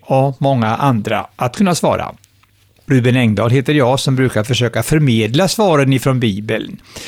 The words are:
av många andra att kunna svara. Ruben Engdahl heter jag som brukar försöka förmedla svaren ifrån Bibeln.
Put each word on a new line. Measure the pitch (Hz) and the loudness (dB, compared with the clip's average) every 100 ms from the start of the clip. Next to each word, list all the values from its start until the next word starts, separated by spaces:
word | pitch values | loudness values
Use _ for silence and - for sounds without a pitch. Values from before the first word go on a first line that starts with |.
av | - 135 139 131 | -2 0 0 0
många | 139 127 110 113 | 0 0 0 0
andra | 139 117 110 104 - - | 0 0 -2 -4 -6 -6
att | 123 - | -4 0
kunna | 196 | 0
svara. | 175 156 92 - - _ _ _ _ _ _ - | 0 0 -2 -4 -12 _ _ _ _ _ _ -2
Ruben | 131 123 127 | 2 2 2
Engdahl | 113 104 113 | 2 2 2
heter | 139 131 | 0 2
jag | 147 120 135 | 2 2 0
som | 143 131 | 0 0
brukar | 131 107 | 0 0
försöka | 107 120 120 110 | -2 -2 -2 -2
förmedla | - 156 139 113 107 143 190 | -2 0 2 2 0 0 0
svaren | - 202 147 135 | 0 2 2 2
ifrån | 131 139 127 | 2 0 0
Bibeln. | 113 98 107 110 - - - - | 0 -2 -4 -6 -6 -14 -18 -20